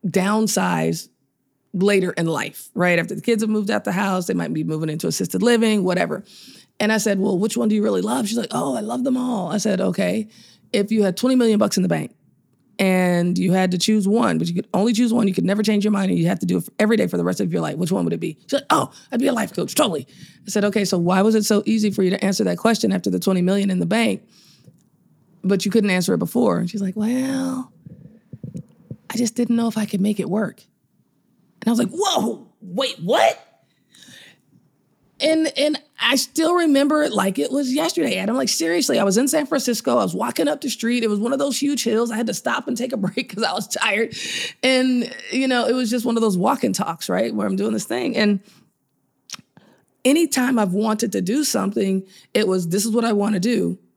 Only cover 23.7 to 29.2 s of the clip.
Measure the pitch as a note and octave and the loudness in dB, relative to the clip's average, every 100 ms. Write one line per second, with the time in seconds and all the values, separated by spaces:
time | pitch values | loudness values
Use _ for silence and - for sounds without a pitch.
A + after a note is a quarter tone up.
23.7 | F#3 F3 A3 A3 - _ _ _ _ - | 0 0 0 0 -2 _ _ _ _ -20
24.7 | _ _ _ _ _ _ _ F#3 G3 G3+ | _ _ _ _ _ _ _ 0 0 2
25.7 | A3+ G3+ F#3 F3+ F3 E3+ A#3+ A#3 E3+ F3 | 2 2 2 2 0 0 2 2 2 -2
26.7 | G#3 G3 G3+ G#3+ B3+ C4 C4+ C4 C4 B3+ | -4 -6 -4 -2 -2 -2 -2 -4 -6 -10
27.7 | _ - - - - _ - - - - | _ -20 -20 -20 -20 _ -16 -14 -14 -16
28.7 | _ - - _ A3 | _ -18 -18 _ -2